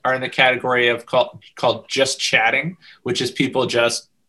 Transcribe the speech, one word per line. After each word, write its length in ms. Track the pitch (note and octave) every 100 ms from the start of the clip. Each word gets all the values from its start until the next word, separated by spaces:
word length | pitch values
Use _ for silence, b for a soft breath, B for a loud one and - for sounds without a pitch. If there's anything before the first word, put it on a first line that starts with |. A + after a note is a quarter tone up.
| B2+
are 80 |
in 80 | B2+
the 80 | B2+
category 580 | - C3 B2 B2+ B2 A#2+
of 180 | A#2 -
called, 360 | B2+ - - - -
called 320 | B2 G#2+ -
just 300 | C3+ C3 -
chatting, 580 | - B2 A2+ C3+ D#3+ - b b
which 180 | B2 A#2+
is 100 | B2
people 340 | - B2+ C3 B2
just 440 | A#2 A#2 - - _